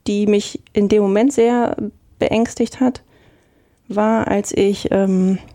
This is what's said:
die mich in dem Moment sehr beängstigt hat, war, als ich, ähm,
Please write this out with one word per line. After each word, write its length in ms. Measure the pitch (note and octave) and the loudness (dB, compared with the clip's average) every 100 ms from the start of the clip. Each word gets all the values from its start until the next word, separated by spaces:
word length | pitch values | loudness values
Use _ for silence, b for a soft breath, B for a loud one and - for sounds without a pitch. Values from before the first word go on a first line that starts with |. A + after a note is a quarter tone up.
| - | -4
die 200 | G3+ G#3 | 0 2
mich 340 | G#3 - - - | 0 -2 -12 -6
in 160 | - G3+ | -2 2
dem 120 | G#3 | 2
Moment 320 | G3+ G3+ C4 | 2 2 2
sehr 420 | B3+ A#3 A#3+ A#3+ - G#3 - _ _ | 2 2 2 0 -4 -8 -12 _ _
beängstigt 600 | - A3 A#3 - A#3 - | -2 0 -2 -2 -6 0
hat, 220 | B3+ B3+ b b b b b b b b - | -2 -2 b b b b b b b b -6
war, 400 | G#3 G#3+ A3 - | -2 0 0 0
als 240 | G3+ G3+ - | -2 -2 0
ich, 340 | G3 G3 - | 0 0 -2
ähm, 480 | G3 G3 F#3 F#3 F#3+ B | 0 2 2 0 -2 B